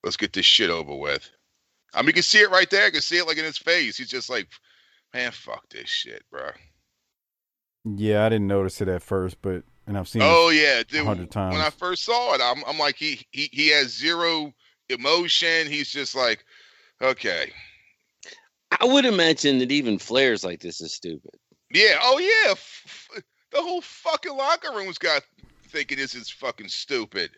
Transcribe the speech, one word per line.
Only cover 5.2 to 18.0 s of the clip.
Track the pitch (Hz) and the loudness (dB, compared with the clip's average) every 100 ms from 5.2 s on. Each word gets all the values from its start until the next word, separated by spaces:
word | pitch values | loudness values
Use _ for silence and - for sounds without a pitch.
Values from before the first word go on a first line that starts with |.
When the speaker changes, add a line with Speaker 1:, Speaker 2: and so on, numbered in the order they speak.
| 123 | -8
Speaker 1:
fuck | 113 - 57 _ | -8 -14 -14 _
this | - - | -16 -8
shit, | - - 52 _ | -8 -8 -14 _
bro." | 67 69 - _ _ _ _ _ _ _ _ _ _ _ _ | -12 -12 -14 _ _ _ _ _ _ _ _ _ _ _ _
Speaker 2:
Yeah, | 113 101 107 104 110 | -10 -2 2 4 4
I | |
didn't | 110 101 | 2 2
notice | 101 95 - | 0 0 -2
it | 95 | -4
at | 90 | -4
first, | - 95 92 - | -2 -4 -4 -6
but, | 98 90 - _ - | -6 -6 -10 _ -8
and | 101 | -8
I've | 92 | -4
seen | 113 | 2
Speaker 1:
Oh, | 143 170 165 | 6 6 6
Speaker 2:
it | 156 | 6
Speaker 1:
yeah, | 151 123 | 4 2
Speaker 2:
a | |
Speaker 1:
dude. | 113 151 139 | 0 -4 -2
Speaker 2:
hundred | 98 87 | -4 -6
times. | 107 95 | -6 -4
Speaker 1:
When | 92 | -2
I | 156 | -2
first | - 180 180 | -4 -6 -6
saw | - 240 247 | -2 0 2
it, | 135 | 2
I'm, | 123 135 - | 2 0 -6
I'm | 156 | -2
like, | 147 143 | -2 -2
he, | 156 - - | -6 -8 -12
he, | 135 147 | -8 -6
he | 131 151 | 2 4
has | 147 131 107 | 4 2 -2
zero | 147 170 170 160 151 _ _ _ _ | -2 0 0 -2 -6 _ _ _ _
emotion. | 123 135 170 170 - 170 165 151 | -4 0 0 2 0 2 0 0
He's | 147 131 | -4 -6
just | 143 135 | -6 -6
like, | 131 123 110 _ - - _ _ _ | -2 0 -2 _ -20 -20 _ _ _
"Okay." | 131 131 104 85 67 - - _ _ _ | -2 0 -4 -4 -6 -10 -20 _ _ _